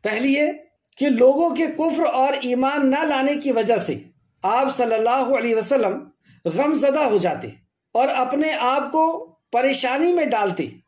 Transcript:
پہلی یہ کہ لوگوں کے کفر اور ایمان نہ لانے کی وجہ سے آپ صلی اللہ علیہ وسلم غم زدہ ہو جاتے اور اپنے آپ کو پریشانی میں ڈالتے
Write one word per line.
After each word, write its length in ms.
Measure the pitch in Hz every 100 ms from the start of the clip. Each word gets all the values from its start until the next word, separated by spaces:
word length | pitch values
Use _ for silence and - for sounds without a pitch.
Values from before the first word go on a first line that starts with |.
پہلی 320 | 208 214 269
یہ 180 | 277 302 302 - _ _ -
کہ 100 | 277
لوگوں 420 | 233 254 285 339
کے 160 | 247 320
کفر 380 | 311 320 302
اور 280 | 330 254 269 269
ایمان 500 | 247 247 262 294 269
نہ 140 | 277
لانے 300 | 320 269 269
کی 180 | 285 277
وجہ 240 | 226 208 220
سے 220 | - 117 - _ _ _
آپ 340 | 190 233 277 262
صلی 180 | 233
اللہ 420 | 226 226 262 254 269
علیہ 180 | 233 226
وسلم 480 | 208 269 208 226 - _ _ _
غم 300 | 170 170 294
زدہ 260 | 302 277 277
ہو 160 | 269 208
جاتے 320 | 175 - 110 - _ _ _
اور 140 | 226 269
اپنے 440 | 254 254 277 311 285
آپ 320 | 247 277 -
کو 400 | 311 320 254 - _ _
پریشانی 600 | 240 269 269 247 277 339
میں 120 | 349
ڈالتے 420 | 285 220 202 175 135 -